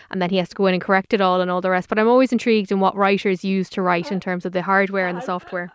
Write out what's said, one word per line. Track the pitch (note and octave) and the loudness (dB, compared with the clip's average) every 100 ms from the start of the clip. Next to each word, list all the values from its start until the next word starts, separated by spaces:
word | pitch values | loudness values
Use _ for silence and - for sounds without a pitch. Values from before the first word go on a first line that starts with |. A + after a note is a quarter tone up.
| - | -10
And | F#3+ | -4
then | F3+ | 0
he | F#3+ | 0
has | F3 | -2
to | |
go | - G3 | 0 2
in | |
and | F3+ | 2
correct | - F#3+ - | 2 0 2
it | G3+ | 2
all | F#3+ F#3 | 2 2
and | F3+ | 0
all | F3+ | 0
the | F#3 | 0
rest. | F#3 - | -2 0
But | G#3 | 0
I'm | A3 | 4
always | B3+ C4 | 4 4
intrigued | A#3+ A#3+ A3 F#3+ | 0 2 0 0
in | G3 | 0
what | F#3 G3 | 0 2
writers | G3 G3+ G#3 F#3 | 0 2 0 -2
use | G3 F#3+ F3+ | -2 -2 -2
to | - | -2
write | F3+ F3 E3+ | 0 0 -2
in | F#3+ | -6
terms | F#3+ F3+ F#3 | -4 -6 -4
of | |
the | F3+ | -4
hardware | F3+ G3 G3 G3 F3+ | 0 2 2 -2 -4
and | F3 | -4
the | |
software. | E3+ F3+ - F3+ F3 | -6 -8 -6 -10 -10